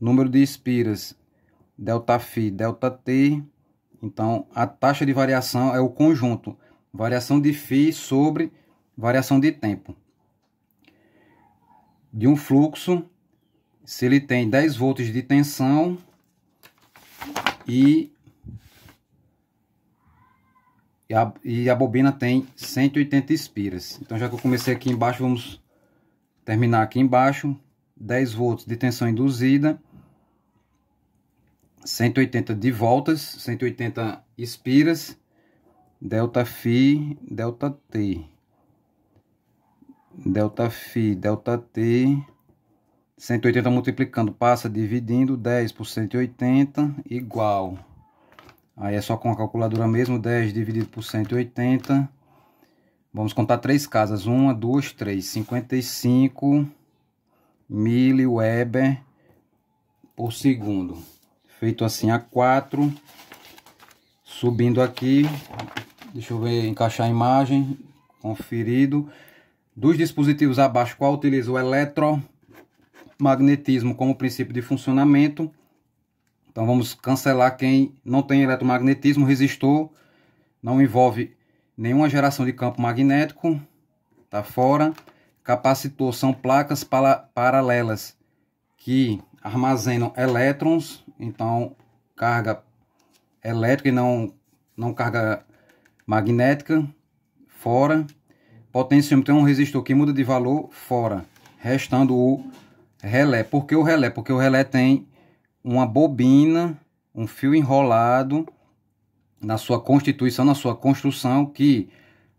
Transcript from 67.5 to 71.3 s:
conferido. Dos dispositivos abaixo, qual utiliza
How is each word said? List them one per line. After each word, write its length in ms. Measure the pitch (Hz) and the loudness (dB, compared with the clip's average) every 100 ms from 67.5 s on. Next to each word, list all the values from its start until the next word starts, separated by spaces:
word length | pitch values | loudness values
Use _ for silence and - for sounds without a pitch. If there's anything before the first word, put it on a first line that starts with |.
| 139 135 135 - _ _ _ | 0 0 -6 -14 _ _ _
conferido. 880 | 110 107 - 117 113 127 139 147 147 - - _ _ _ _ | -10 -10 -8 -6 0 2 2 0 -4 -12 -20 _ _ _ _
Dos 240 | - 131 160 | -2 0 2
dispositivos 600 | 165 - 143 147 143 127 | 0 0 0 2 2 4
abaixo, 380 | 131 120 120 - | 2 2 -2 0
qual 160 | 139 | 0
utiliza 360 | 143 143 | 0 0